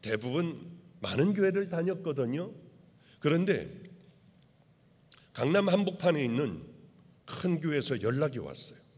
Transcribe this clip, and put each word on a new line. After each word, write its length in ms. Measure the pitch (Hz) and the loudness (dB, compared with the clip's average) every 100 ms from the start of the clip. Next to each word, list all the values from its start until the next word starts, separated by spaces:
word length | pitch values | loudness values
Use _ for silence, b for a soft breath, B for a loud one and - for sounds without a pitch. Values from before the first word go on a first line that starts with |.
대부분 580 | 107 110 120 139 175 127 - - - - | -2 -4 -2 -2 -2 -6 -14 -18 -20 -10
많은 340 | - 98 170 | -4 2 2
교회를 360 | 202 190 190 196 | 4 2 2 -2
다녔거든요. 800 | 170 175 190 170 139 120 139 190 - - - - - b b | -2 -2 -2 -4 -2 -2 -2 -6 -12 -20 -20 -20 -20 b b
그런데 500 | 147 165 185 143 71 - - - - _ - _ _ _ _ _ _ _ _ B B | 2 4 4 0 -2 -12 -18 -20 -20 _ -20 _ _ _ _ _ _ _ _ B B
강남 360 | - 127 190 196 | -2 2 4 4
한복판에 540 | 185 185 175 175 156 | 4 2 2 2 2
있는 400 | 127 117 139 82 - - - - - _ - | 2 0 -2 -4 -12 -18 -20 -20 -20 _ -14
큰 340 | - 180 170 | -4 0 0
교회에서 420 | 160 147 - 127 | 0 -2 0 0
연락이 360 | 104 127 151 123 | 0 2 0 -2
왔어요. 380 | 76 64 - - - | -8 -8 -10 -12 -20